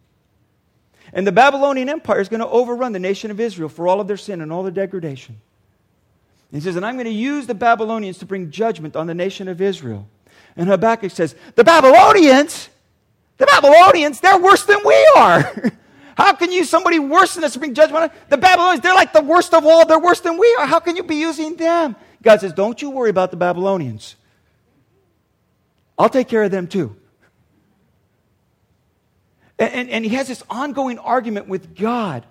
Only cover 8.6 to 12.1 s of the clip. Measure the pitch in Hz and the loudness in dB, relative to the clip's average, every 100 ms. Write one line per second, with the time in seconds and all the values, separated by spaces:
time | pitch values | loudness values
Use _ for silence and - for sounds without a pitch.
8.6 | 226 165 156 156 170 170 190 190 185 175 | -6 -6 -10 -10 -8 -8 -8 -8 -14 -6
9.6 | 196 170 127 101 104 _ _ _ _ - | -6 -6 -12 -14 -16 _ _ _ _ -6
10.6 | 175 190 226 226 190 - 160 - - - | -2 0 0 -4 -8 -6 -8 -8 -4 2
11.6 | 330 330 262 466 784 | 4 6 8 8 8